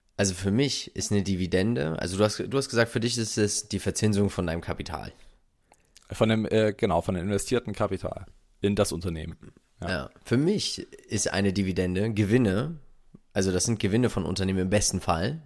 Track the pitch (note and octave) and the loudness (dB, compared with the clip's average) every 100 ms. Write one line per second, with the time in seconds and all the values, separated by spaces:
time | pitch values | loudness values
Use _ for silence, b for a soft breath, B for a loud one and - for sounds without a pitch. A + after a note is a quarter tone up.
0 | _ - G2 F2+ G2 G#2+ C#3 - - - | _ -2 -2 0 0 2 2 -2 -8 -6
1 | - G#2 F#2+ F#2 F2+ F#2 G#2+ A#2+ C#3+ E2 | -2 0 0 0 2 2 2 0 -2 -2
2 | F2 F#2+ G#2+ - - C3+ C3+ A#2 A#2 - | -2 2 2 2 -4 -2 0 2 2 0
3 | A#2+ A#2 A2 - G#2 - - G2 G2+ - | -2 -2 -2 2 2 0 -4 -4 -2 0
4 | G#2+ G2+ G2 - F2 E2+ - E2 - D2+ | 2 4 2 0 -2 -4 -6 -8 -8 -10
5 | G1+ - - _ _ _ _ _ _ - | -10 -16 -20 _ _ _ _ _ _ -20
6 | - - A2 A2+ G#2+ A2 G#2+ G2+ A2 E2+ | -8 0 2 2 2 4 2 2 2 2
7 | F2+ F#2 F#2 G2 - A#2+ - G2+ G#2 F#2+ | 2 -2 0 -2 0 -2 -2 -2 -2 -2
8 | - - - - _ _ G2+ G2+ G2 E2+ | -6 -10 -14 -20 _ _ 0 2 2 -2
9 | F2+ D#2+ E2 E2 G#1+ - _ - F2 F2+ | -4 -6 -8 -12 -20 -20 _ -10 -6 -4
10 | C2 - - A#2+ D#3+ G#3 - - - - | -6 -12 -2 2 2 0 -2 -6 -12 -18
11 | - A2 - F#2+ G2 F#2+ F#2+ F2+ F#2 F#2 | -6 -4 -2 0 2 2 0 0 0 0
12 | A2 G#2 G2 B2 A2 F#2+ C#3+ E3 - - | 0 0 4 4 4 2 -2 -8 -16 -20
13 | _ - _ F#2+ F#2+ F2+ - A2 G2+ A2 | _ -20 _ -2 0 2 0 0 2 2
14 | A#2+ - D#2+ F#2+ F#2+ F#2+ F#2 G#2 - F#2 | 2 0 -2 -2 0 0 2 2 2 0
15 | - E2 G2+ D#3+ | 0 0 -2 -4